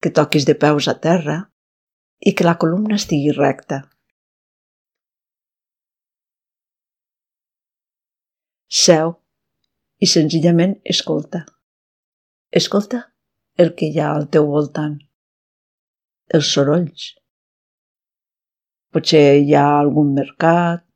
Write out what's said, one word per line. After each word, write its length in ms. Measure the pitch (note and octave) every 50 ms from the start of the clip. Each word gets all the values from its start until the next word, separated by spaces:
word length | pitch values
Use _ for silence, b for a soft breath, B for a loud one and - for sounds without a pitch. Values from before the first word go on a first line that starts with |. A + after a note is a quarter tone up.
| -
Que 60 | E3+
toquis 360 | - E3 D3 - - D#3 C3+
de 60 | D3 C#3+
peus 320 | - - D3 D3+ D3 C3+
a 60 | D3+ -
terra 380 | - - D#3 E3+ F#3 D#3 D3 D3+ D#3+ G3 _ _ _ _ _ _ _ _ _ _ _ _ _ _ _ -
i 80 | -
que 140 | G3+ - F3+
la 60 | E3+ E3+
columna 400 | E3+ - D#3+ E3 F#3+ G#3+ G#3+ G#3+
estigui 380 | G#3 - - E3+ C#3+ C#3 D3 C#3+
recta. 460 | - C#3+ C#3 C3+ - _ _ C#3+ C#3 C#3 _ _ _ _ _ _ _ _ _ _ _ _ _ _ _ _ _ _ _ _ _ _ _ _ _ _ _ _ _ _ _ _ _ _ _ _ _ _ _ _ _ _ _ _ _ _ _ _ _ _ _ _ _ _ _ _ _ _ _ _ _ _ _ _ _ _ _ _ _ _ _ _ _ _ _ _ _ _ _ _ _ _ _ _ _ _ _ _ _ _ _ _ _ _ _ _ _
Seu 400 | - - - - E3+ D#3 D#3+ E3 E3+ _ _ _ _ _ _ _ _ _ _ _ _ _ _ _ _ _
i 60 | -
senzillament 720 | F3 - F3 D3+ D#3 D#3+ E3 D3+ F3 E3+ E3+ E3+ F#3+ G3 - _
escolta. 540 | - - - - - D#3+ D#3 D3+ - - F3 D3+ - _ _ _ _ _ _ _ _ _ _ _ _ _ _ _ _ _ _ _ _ -
Escolta 480 | E3+ - - - G3+ G#3 - - A#3+ - _ _ _ _ _ _ _ _ _ _ -
el 140 | F3 E3 E3+
que 140 | - - D#3
hi 80 | D3+ D#3
ha 140 | D3+ D3 D3+
al 160 | D3 D3+ D3+
teu 160 | - D#3 D3+
voltant. 480 | D3 C#3+ D3 D3 C#3+ - - D3+ D3+ D3+ D3 _ _ _ _ _ _ _ _ _ _ _ _ _ _ _ _ _ _ _ _ _ _ _ _ _ _
Els 240 | - D#3+ C#3+ - -
sorolls. 560 | C#3+ C#3 C#3+ D3 F3 F3 D#3 - - - - - _ _ _ _ _ _ _ _ _ _ _ _ _ _ _ _ _ _ _ _ _ _ _ _ _ _ _ _ _ _ _ _ _ _ _ _
Potser 300 | E3 D#3+ - E3 D#3 D3 C#3+ C#3
hi 160 | C#3+ C#3+ C#3+
ha 140 | D3+ C#3+ C#3+ C#3+ D3
algun 420 | D3 D3 D3 - D3+ D3+ C#3+ C#3
mercat 680 | C#3 C#3+ - - _ E3 E3 E3+ F3 F3 E3+ E3+ F3 _ _ _